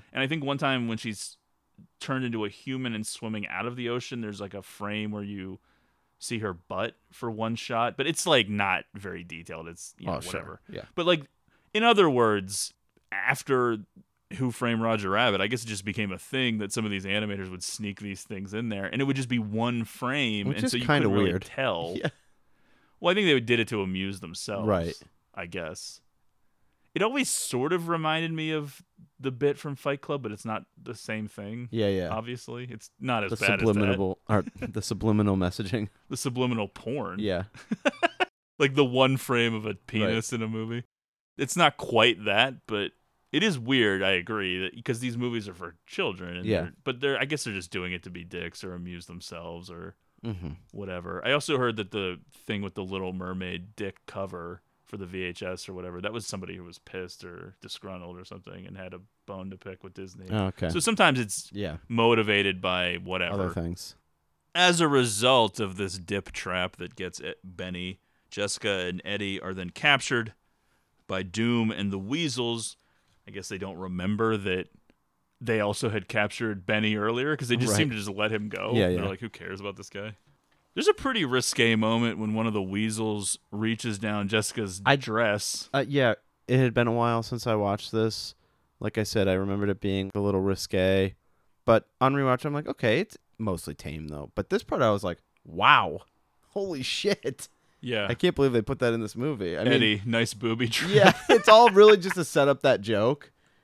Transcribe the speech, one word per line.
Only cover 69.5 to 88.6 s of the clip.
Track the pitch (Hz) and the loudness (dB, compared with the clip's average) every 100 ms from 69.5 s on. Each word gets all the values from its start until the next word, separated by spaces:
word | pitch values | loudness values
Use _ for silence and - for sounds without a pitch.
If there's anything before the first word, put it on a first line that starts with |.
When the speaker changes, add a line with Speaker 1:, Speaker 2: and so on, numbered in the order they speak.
Speaker 1:
then | 95 90 | -8 -10
captured | - 147 139 - 123 110 - _ _ _ _ _ _ - | -12 -12 -10 -6 -6 -6 -12 _ _ _ _ _ _ -10
by | 95 | -8
Doom | 95 98 117 120 113 | -8 -4 -2 0 -2
and | 110 101 | -2 -4
the | 98 | -6
Weasels. | 98 151 160 120 117 117 110 - _ _ _ _ - | -6 -4 -4 -4 -4 -4 -8 -12 _ _ _ _ -16
I | |
guess | 98 - | -12 -10
they | 98 | -8
don't | 98 87 | -8 -8
remember | 92 90 92 107 113 110 | -8 -4 -2 0 0 0
that | 98 92 - _ _ _ _ _ _ - | -2 -4 -4 _ _ _ _ _ _ -10
they | 117 110 | -2 0
also | 104 101 117 | 0 0 -2
had | 107 90 | -4 -4
captured | 113 104 - 113 101 92 | -2 -2 -2 -4 -4 0
Benny | 107 107 107 | 0 2 0
earlier | 107 120 143 147 | 0 0 -2 -2
'cause | 123 | 0
they | 120 | 2
just | 123 | 4
Speaker 2:
Right. | 101 | 4
Speaker 1:
seem | 151 | 2
to | 110 | 0
just | 101 | -6
let | 98 107 | -2 0
him | 110 104 | 0 -4
go. | 98 101 | -6 0
Speaker 2:
Yeah, | 117 90 | 2 4
Speaker 1:
They're | 90 | 2
Speaker 2:
yeah. | 98 | -2
Speaker 1:
like, | 95 | -4
"Who | 113 | -10
cares | - 90 95 | -12 -10 -8
about | 101 98 | -8 -10
this | 101 | -12
guy?" | 101 107 104 _ _ _ _ _ | -12 -12 -14 _ _ _ _ _
There's | - 349 | -2 0
a | |
pretty | 415 269 233 139 | 2 0 0 2
risque | 127 - - 117 110 | 2 2 4 4 6
moment | 110 117 117 101 | 4 2 0 -2
when | 107 | -4
one | 110 113 | -2 0
of | |
the | 104 | -2
Weasels | 95 101 110 107 110 104 98 - _ | -2 -2 -2 -2 -2 -2 -4 -6 _
reaches | 104 110 113 120 101 | -4 -2 -2 -4 -4
down | 107 104 101 | -4 -2 0
Jessica's | 110 104 - 101 92 113 | 0 0 -2 -6 -2 2
Speaker 2:
I | 143 | 2
Speaker 1:
dress. | 127 110 113 104 - - - | 2 2 2 2 -2 -8 -4
Speaker 2:
Uh, | 139 131 | -2 0
yeah, | 139 123 - _ _ - | 4 4 2 _ _ 0
it | 127 | 4
had | 127 | 4
been | 117 120 | 4 2
a | |
while | 117 117 117 | 4 2 2
since | 110 120 120 | -2 -4 0
I | 107 | 2
watched | 101 104 - | 2 0 -2
this. | 113 110 - - - _ _ | 0 0 0 -10 -14 _ _